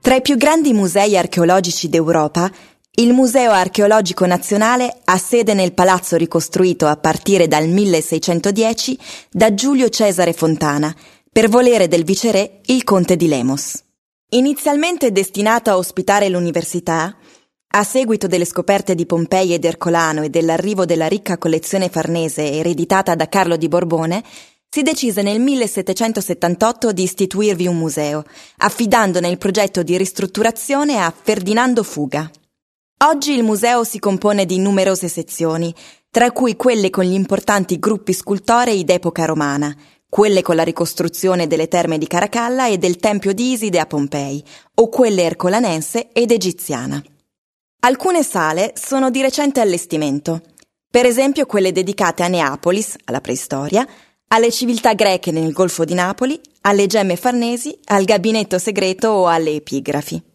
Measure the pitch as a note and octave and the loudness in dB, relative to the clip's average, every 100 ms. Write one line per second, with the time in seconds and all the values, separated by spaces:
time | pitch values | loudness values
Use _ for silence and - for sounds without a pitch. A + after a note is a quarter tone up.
0 | - C4 C4 C#4 C#4+ E4 D4 A3 F#3+ F#3+ | 4 2 2 2 4 4 4 2 2 2
1 | G#3 F#3+ F3 - E3+ F#3 F3+ E3 E3 E3 | 2 2 0 2 4 4 2 -4 -2 0
2 | D#3+ E3 D3+ D#3+ F3+ G3 - _ _ - | 2 2 0 0 -4 -4 -20 _ _ 0
3 | A#3 B3 B3+ C4 A#3+ G3+ F#3 G3+ G3+ G#3+ | 4 4 4 4 4 2 2 2 4 4
4 | F#3+ F3 F3+ F3+ - G#3 A3 B3 B3 - | 2 0 0 0 0 0 2 0 -2 -4
5 | - F#3 - A#3+ A3 G3+ F3+ F#3 F#3 F3+ | -2 0 2 2 2 2 0 2 4 2
6 | F3+ E3 D#3+ E3 D#3 - F#3 E3+ D#3 D3+ | 0 0 0 -2 -2 0 2 2 0 2
7 | D#3+ D#3+ - G3 E3 D3+ D#3+ F#3 G3+ E3 | 0 -2 0 2 4 2 2 2 2 0
8 | D3+ D#3+ E3+ E3+ G3+ G3+ A3 A#3 - B3+ | 0 -4 -2 -2 0 0 0 -2 -6 -8
9 | - - - - A3 G3+ C4 C#4 B3 - | -10 -20 -10 2 2 2 0 2 2 2
10 | G#3+ F3+ F3 E3 D#3+ D#3 D3+ C#3+ D3+ D#3+ | 0 2 0 2 0 0 0 0 -2 -6
11 | - _ _ - A3 A#3 B3 A#3 F3 E3+ | -20 _ _ 2 4 6 4 4 4 2
12 | E3 F#3+ A#3 G3 G3+ - - B3+ - G3 | 0 0 2 0 -2 -8 -2 0 2 2
13 | E3+ F3+ E3 C#3+ B2 C#3 - - _ _ | 2 2 2 2 0 -2 -6 -12 _ _
14 | _ _ _ A#3+ C4 C#4+ - C#4+ E4+ F4 | _ _ _ 0 0 0 -2 0 -2 0
15 | B3 F#3+ F#3+ G3 G#3 A#3 A3+ F#3+ F3 - | 0 0 -2 -2 0 2 2 0 -2 -4
16 | F3+ G3+ G3+ F3+ F3 D#3+ E3+ F3 E3+ E3 | 0 2 2 0 -2 -2 -4 -6 -4 -2
17 | E3 - _ _ _ _ _ G3+ G3+ C4 | -2 -8 _ _ _ _ _ -2 0 0
18 | B3+ G#3+ F#3 F3 E3+ - F3 G3 F#3+ F3 | 0 0 0 0 -2 -2 0 0 0 -2
19 | E3+ E3+ E3 F#3+ F#3+ E3+ E3 E3 F3+ E3+ | 0 -2 0 0 2 0 -2 -2 0 2
20 | E3 D#3 D#3 E3 E3 E3 F3+ G3 F3+ E3 | 2 0 -2 0 0 0 -2 -2 0 0
21 | D#3+ G3 - F3 F3 D#3+ - G3 F3+ E3 | 0 -4 -4 -4 -2 -2 -2 -4 -2 -4
22 | D#3+ E3+ D#3+ D#3 D3+ D3 E3 D#3+ E3+ F#3+ | -4 -2 -4 -4 -4 -2 -4 -2 2 2
23 | F#3+ E3 D#3+ G3 F3 E3 D#3+ E3+ F3 E3 | 2 -2 -2 0 0 0 0 0 0 -2
24 | D#3+ F3+ - - - _ _ - D4 D#4 | -2 -6 -8 -20 -20 _ _ -2 -2 0
25 | B3 G3 G3+ G#3+ B3+ C4+ A3 - F#3+ F#3 | -2 -2 -2 0 0 0 -2 -4 -4 -2
26 | A3+ A3 F#3 E3+ F3 F3 A3 A#3+ A#3 F#3 | -2 -4 -6 -4 -2 2 0 0 -2 0
27 | F#3 - F#3+ F#3 G#3+ F#3 F3+ E3+ D#3+ D3+ | -2 -2 -2 0 0 0 -2 0 -2 -2
28 | D3 D3+ D3+ - - _ G#3 - A#3 A#3+ | -4 -4 -8 -20 -20 _ -4 -2 2 2
29 | G#3 F3+ F3 F3+ G3 F#3+ G3 F#3+ E3 F3+ | 2 0 -2 -2 -2 0 -2 -2 -2 -2
30 | F#3+ - F#3+ G3 A3+ A3+ - C#4 D4 B3+ | -2 -4 -6 -2 -2 -2 -4 -2 0 0
31 | E3+ - - G#3+ F3+ A3 B3+ A#3+ G3 - | -2 -4 -4 -2 0 0 2 0 -2 -6
32 | D3 C#3+ D#3 _ _ _ _ _ _ _ | -6 -6 -8 _ _ _ _ _ _ _
33 | D4 D4+ C#4+ C#4 A3+ G#3 A#3 A#3+ A3+ G#3 | 0 2 0 0 0 0 2 0 -2 -4
34 | G#3 F#3+ G#3 G#3 F#3 F#3 G3 G3 F#3+ F#3 | -4 0 0 0 0 0 0 2 2 0
35 | F3 E3 D#3 - D#3+ D#3+ E3+ E3+ - _ | -4 -8 -10 -4 -4 -2 -4 -8 -20 _
36 | _ A#3 A#3+ A#3+ B3+ G#3+ B3+ A3+ F#3+ F#3+ | _ 2 2 2 -2 0 0 2 0 0
37 | F#3 F#3+ F#3+ G3 - G3+ F3+ E3+ E3+ G#3 | 0 0 0 -2 0 0 0 -2 -2 -2
38 | - F#3 - G3 - A#3 B3 G3+ E3+ F3+ | -2 -4 -2 -4 0 2 2 0 2 0
39 | F3 E3+ D#3+ D#3 C#3+ C#3+ D3 D3 - _ | 0 -2 -2 0 -2 -2 -4 -8 -20 _
40 | _ - G#3+ F#3+ F3+ E3 E3 E3 E3 - | _ 0 2 2 2 0 0 -2 -6 -4
41 | E3+ - F#3 F3+ E3 D#3+ D#3+ F3 E3+ D#3 | -6 -2 -2 0 0 -2 0 0 0 -2
42 | D#3 F3 G3+ A#3 A#3 B3+ B3 G3 F#3 F3 | -2 -2 -2 -2 -2 -2 0 0 -2 0
43 | A3 G#3 F#3+ G3 B3 B3+ G#3+ F3 D3+ D3+ | 0 0 -2 -2 -2 -2 0 -2 -2 -4
44 | C#3+ D3 C#3 C#3+ - - _ - A3+ A3+ | -4 -4 -6 -8 -12 -20 _ 0 2 4
45 | A#3+ G3 E3+ F3 F3+ G#3 A#3+ D#3+ D#3 A#3 | 2 4 0 0 0 0 0 -2 -4 -6
46 | A#3 - A#3 A3+ F#3 F3 - C3+ B2+ C#3 | -4 -2 2 2 0 -6 -8 -6 -6 -8
47 | - _ _ _ _ _ _ _ B3 C4 | -10 _ _ _ _ _ _ _ 0 2
48 | F#4 F4 C#4+ G3 D#3 D#3+ G#3 - - C4+ | 0 0 0 0 0 0 -2 -4 -4 -2
49 | C4 B3+ C4 C4+ C#4+ C4+ A3 F3 - D#3+ | 0 0 0 0 -2 2 0 0 -4 -4
50 | D3+ C#3+ C#3+ E3 _ _ _ _ _ G#3+ | -2 -4 -4 -6 _ _ _ _ _ 2
51 | B3 A#3 C4+ C#4 C4+ G#3 F#3 F3+ F#3 G3 | 2 2 0 0 0 0 0 0 -4 0
52 | F#3 - F3 F3+ D3 C#3 - F#3+ G#3+ - | -2 0 0 0 0 -2 -2 -2 -4 -12
53 | - B2 - B2+ - C3+ C#3+ G3+ C4+ - | -8 -8 -6 -8 -6 -8 -2 -2 -2 -10
54 | _ _ _ A3+ A#3 A3+ B3 A#3 - G#3+ | _ _ _ 2 2 0 -2 0 0 2
55 | G#3+ F#3 F#3 D#3+ D#3+ D#3 F#3 - D#3+ F3+ | 2 0 -2 -2 -4 0 -2 -2 -4 -2
56 | F3+ G3 B3+ D#4 _ _ G3+ G3+ G3+ G#3+ | -2 -2 -4 -4 _ _ 0 2 2 2
57 | G3 F3 B3 A#3+ A#3 A#3+ C#4+ - - G3+ | 0 0 -2 -2 -2 -4 -8 -14 -2 0
58 | F#3+ G#3 G3 A3 G#3 F3+ G3 G#3 F#3+ F#3 | 2 2 2 0 -2 -4 -2 -2 -2 0
59 | A3+ G#3 F3+ E3 D#3+ D3+ D3 C#3 C3+ D3 | 0 2 2 2 0 -4 -6 -8 -4 -6
60 | D3 E3 - | -6 -12 -12